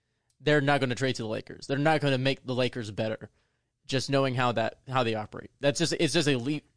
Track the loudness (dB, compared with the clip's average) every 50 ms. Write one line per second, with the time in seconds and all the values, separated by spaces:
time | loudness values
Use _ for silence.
0 | _ _ _ _ _ _ _ _ 0 2 4 4 4 4 2 2 2 0 -2 0
1 | 0 -2 -2 -2 -4 -6 -6 -6 -8 -10 -16 -12 -6 -4 -2 0 2 2 2 2
2 | 2 2 0 2 2 0 -2 -2 -4 -4 -2 0 0 0 -2 -4 -8 -8 -6 -4
3 | -4 -4 -4 -6 -10 -16 _ _ _ _ _ _ _ _ _ _ _ -4 -2 -2
4 | 0 0 0 2 2 2 2 2 0 2 2 0 0 -2 -4 -8 _ -4 0 0
5 | 2 2 0 -2 -4 -8 -10 -14 -16 -16 _ -2 0 0 2 2 0 0 0 0
6 | 0 2 2 2 2 2 2 2 0 -2 -4 -4 -6 _ _